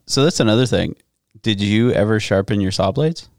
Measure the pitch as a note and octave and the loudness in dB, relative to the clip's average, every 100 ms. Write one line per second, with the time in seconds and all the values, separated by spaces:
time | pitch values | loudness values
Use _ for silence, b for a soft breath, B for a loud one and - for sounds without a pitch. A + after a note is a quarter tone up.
0 | - C3+ D3+ - A2 A2+ B2 F#2+ E2 - | -6 0 0 0 0 2 0 -2 -4 -8
1 | _ _ _ G#2+ A2+ G2+ G2+ G#2+ A#2+ - | _ _ _ -8 -2 0 2 2 2 2
2 | G#2 G#2+ - G2 G2 G#2 F#2+ - G2 C#3 | 0 0 0 0 0 -2 -2 0 -2 0
3 | D#3 E3+ - | -2 -4 -14